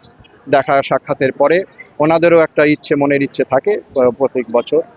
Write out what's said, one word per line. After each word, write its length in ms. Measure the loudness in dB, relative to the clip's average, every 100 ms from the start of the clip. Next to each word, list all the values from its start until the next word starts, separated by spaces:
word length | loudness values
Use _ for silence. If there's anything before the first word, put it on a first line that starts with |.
| -10 -20 -20 _ -2
দেখা 340 | -2 2 -2
সাক্ষাতের 500 | 0 -4 -4 -4 -2
পরে 320 | 0 0 0 -2 -14 -14 -2
ওনাদেরও 400 | 0 2 4 4
একটা 260 | 2 0
ইচ্ছে, 300 | 0 0 -4
মনের 280 | -2 0 -2
ইচ্ছে 220 | -2 -4
থাকে, 300 | -2 -2 -2
আহ, 360 | -4 -4 -2 -2
প্রত্যেক 360 | 0 -2 -4 -4
বছর। 300 | -4 -2 -2 -4